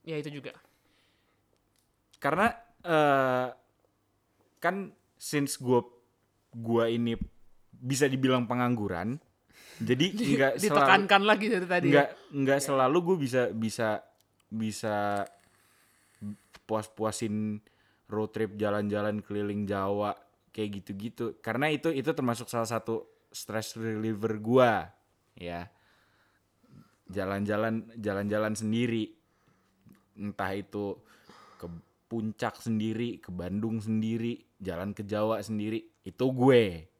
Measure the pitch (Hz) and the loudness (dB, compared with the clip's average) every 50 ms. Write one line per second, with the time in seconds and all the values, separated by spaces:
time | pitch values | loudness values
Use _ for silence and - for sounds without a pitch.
0 | _ 165 160 151 147 151 143 143 123 - - - _ _ _ _ _ _ _ _ | _ -8 -8 -6 -6 -8 -10 -10 -12 -14 -16 -18 _ _ _ _ _ _ _ _
1 | _ _ _ _ _ _ _ _ _ _ _ _ _ _ _ _ _ _ _ _ | _ _ _ _ _ _ _ _ _ _ _ _ _ _ _ _ _ _ _ _
2 | _ _ _ _ - 139 147 175 214 226 - - - _ _ _ - 175 165 156 | _ _ _ _ -2 -2 2 2 2 0 0 -4 -18 _ _ _ -4 2 4 4
3 | 151 147 139 135 131 131 127 127 127 127 123 _ _ _ _ _ _ _ _ _ | 6 6 4 4 4 2 2 0 0 -2 -6 _ _ _ _ _ _ _ _ _
4 | _ _ _ _ _ _ _ _ _ _ _ _ - 170 185 196 190 - - _ | _ _ _ _ _ _ _ _ _ _ _ _ -4 -2 -2 -2 -8 -10 -14 _
5 | _ _ _ _ - - - 147 143 135 - - 131 123 127 120 117 - - _ | _ _ _ _ -10 -2 0 0 0 0 -4 -4 2 4 4 4 4 0 -20 _
6 | _ _ _ _ _ _ _ _ _ _ - 117 113 113 117 117 113 113 117 117 | _ _ _ _ _ _ _ _ _ _ -14 -8 -2 2 2 4 4 4 2 0
7 | 117 117 117 - - - _ - - - - _ _ _ - - 127 127 139 127 | 0 0 -2 -2 -6 -8 _ -20 -20 -20 -20 _ _ _ -20 -10 -4 -4 2 2
8 | 143 135 135 131 131 131 131 127 120 107 123 123 123 123 123 113 104 98 92 85 | 2 2 2 2 2 4 4 2 2 0 0 0 2 0 0 0 -2 -4 -4 -4
9 | 92 110 131 156 _ _ _ _ _ _ _ - - - - - 113 110 123 123 | -4 -4 -6 -8 _ _ _ _ _ _ _ -20 -20 -20 -10 -8 0 0 2 2
10 | 160 196 208 214 240 139 - 135 135 135 - - 196 214 - 147 139 - 190 190 | 2 0 0 -2 0 2 4 4 4 2 2 2 0 2 4 6 6 6 6 4
11 | 202 190 202 196 202 214 214 202 214 214 233 185 180 175 180 180 175 143 139 143 | 6 4 4 4 6 4 4 4 2 0 0 -2 0 0 0 2 4 6 6 6
12 | 139 - - - - - 151 143 135 131 139 139 139 147 139 135 131 127 151 180 | 4 2 -4 -16 -18 -10 -4 0 2 2 2 2 2 0 2 4 4 4 4 2
13 | 175 170 190 170 143 123 123 127 123 107 98 113 110 110 - - 117 110 107 - | 4 2 0 0 0 0 2 0 0 0 -2 -2 -4 -4 -2 -2 -2 -2 -2 -4
14 | - _ _ _ _ _ _ _ _ _ 107 110 110 110 101 - - 107 104 104 | -6 _ _ _ _ _ _ _ _ _ -6 -4 -4 -4 -4 -4 -4 -2 -2 0
15 | 104 104 101 101 98 - - _ _ _ _ _ _ _ _ _ _ _ _ _ | 0 0 -2 -2 -4 -6 -10 _ _ _ _ _ _ _ _ _ _ _ _ _
16 | _ _ _ _ 104 104 104 _ _ _ - - _ - 110 107 104 - _ - | _ _ _ _ -12 -12 -12 _ _ _ -20 -20 _ -4 -4 -4 -4 -8 _ -4
17 | 110 110 104 - 117 107 104 107 107 107 104 104 _ _ _ _ _ _ _ _ | -4 -2 -2 -2 -4 -2 -2 -2 -2 -4 -6 -8 _ _ _ _ _ _ _ _
18 | _ - 104 107 110 107 - 113 110 98 101 104 107 104 101 104 104 104 104 104 | _ -6 -4 -4 -4 -4 -2 -4 -4 -4 -2 -2 -2 0 0 0 0 0 0 0
19 | 104 107 104 104 98 - 104 104 104 104 101 104 104 95 101 98 98 98 101 101 | 0 -2 -2 -4 -6 -6 -4 -4 -2 -2 -2 -4 -2 -2 -2 -2 0 -2 0 0
20 | 104 101 - - - _ _ _ _ _ - - 107 104 104 101 90 - 104 95 | -2 -2 -4 -8 -14 _ _ _ _ _ -6 -6 -6 -4 -6 -10 -10 -10 -10 -8
21 | 104 117 - - 117 110 - _ - 113 110 123 143 156 151 143 - 165 147 135 | -8 -10 -6 -6 -6 -6 -6 _ -6 -4 -2 0 0 0 0 0 0 0 0 0
22 | 117 147 160 151 131 123 117 113 123 - - 120 113 110 117 113 - - 113 110 | -2 -2 -2 0 0 0 0 -2 -6 -4 -2 -2 -2 0 -2 -4 -2 -4 -4 -4
23 | - - _ _ _ _ - - - - 104 110 107 - - 113 113 113 110 107 | -6 -12 _ _ _ _ -16 -14 -10 -6 -6 -6 -6 -6 -8 -6 -6 -4 -4 -2
24 | 110 113 110 98 104 110 107 104 107 113 123 127 127 117 107 95 80 90 - _ | -2 -4 -2 -2 -2 -4 -4 -2 0 4 6 6 6 6 4 0 -4 -8 -16 _
25 | _ _ _ _ _ _ _ - 85 87 85 85 87 - _ _ _ _ _ _ | _ _ _ _ _ _ _ -12 -10 -8 -8 -8 -10 -12 _ _ _ _ _ _
26 | _ _ _ _ _ _ _ _ _ _ _ _ _ _ - - - _ _ _ | _ _ _ _ _ _ _ _ _ _ _ _ _ _ -20 -20 -20 _ _ _
27 | _ - 92 101 95 95 98 98 104 101 104 104 110 113 113 113 107 113 113 117 | _ -8 -6 -4 -2 -2 -2 -2 0 0 0 0 0 0 -2 -4 -6 -10 -14 -6
28 | 101 104 98 98 101 104 104 107 107 110 107 104 110 107 110 117 123 117 113 113 | -4 -2 -2 0 -2 0 0 0 0 -2 -2 -2 -2 -2 0 0 0 0 0 -2
29 | 107 - - _ _ _ _ _ _ _ _ _ _ _ _ _ _ - - _ | -4 -6 -10 _ _ _ _ _ _ _ _ _ _ _ _ _ _ -20 -20 _
30 | _ _ _ - 101 104 95 - 98 92 98 101 95 _ - 104 104 98 95 - | _ _ _ -10 -10 -10 -6 -4 -4 -4 -4 -6 -8 _ -6 -6 -4 -4 -6 -8
31 | _ _ - _ _ - - - - - - - - 87 85 82 _ _ _ _ | _ _ -20 _ _ -20 -20 -20 -20 -20 -20 -16 -14 -14 -14 -14 _ _ _ _
32 | _ _ 117 117 107 110 104 - 127 110 - - - 117 113 107 107 110 110 110 | _ _ -6 -4 -4 -4 -4 -4 -4 -4 -4 -4 -4 -2 0 0 0 0 0 -2
33 | 120 120 98 - - - 90 87 85 90 95 104 107 110 113 113 104 110 110 110 | -4 -4 -6 -10 -12 -12 -8 -8 -6 -4 -4 -2 -2 -2 -4 -4 -2 0 0 0
34 | 110 110 113 113 113 117 120 - _ _ _ _ 98 90 87 85 95 101 98 - | 0 0 -2 -2 -2 -4 -6 -8 _ _ _ _ -8 -6 -6 -4 -6 -6 -6 -8
35 | 104 98 107 104 107 110 110 101 104 113 110 104 104 107 110 110 - - _ _ | -6 -4 -2 0 0 0 0 -2 -2 -6 -6 -4 -4 -4 -4 -6 -8 -10 _ _
36 | _ 98 - - 127 131 131 127 123 135 127 120 113 95 85 80 82 _ _ | _ -16 -4 0 0 0 2 4 6 8 8 8 6 4 -2 -8 -14 _ _